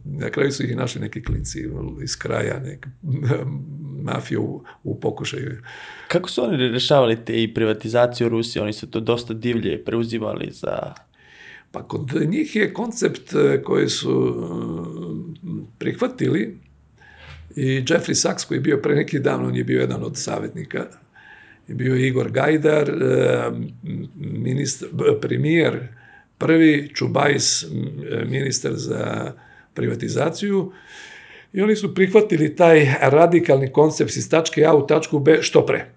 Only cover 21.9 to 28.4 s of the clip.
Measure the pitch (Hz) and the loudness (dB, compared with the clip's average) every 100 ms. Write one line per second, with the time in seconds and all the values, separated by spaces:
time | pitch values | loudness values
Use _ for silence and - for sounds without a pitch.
21.9 | 127 131 127 123 113 143 156 151 151 147 | 2 2 0 0 2 2 4 4 4 2
22.9 | 135 131 131 127 123 120 117 117 - - | 0 2 4 4 2 0 -4 -8 -10 -8
23.9 | - - - 98 110 123 131 143 - - | -8 -10 -10 -8 -4 -4 -2 -4 -6 -8
24.9 | - 147 143 - 127 143 165 135 117 127 | 0 2 2 0 0 2 4 2 -2 -10
25.9 | - - - _ _ - 160 160 147 143 | -16 -20 -20 _ _ 2 6 6 6 -2
26.9 | - 123 123 143 135 - - - 80 - | -4 -2 2 2 2 2 0 -4 -6 -6
27.9 | 143 - - - 67 | -8 -6 -6 -4 -2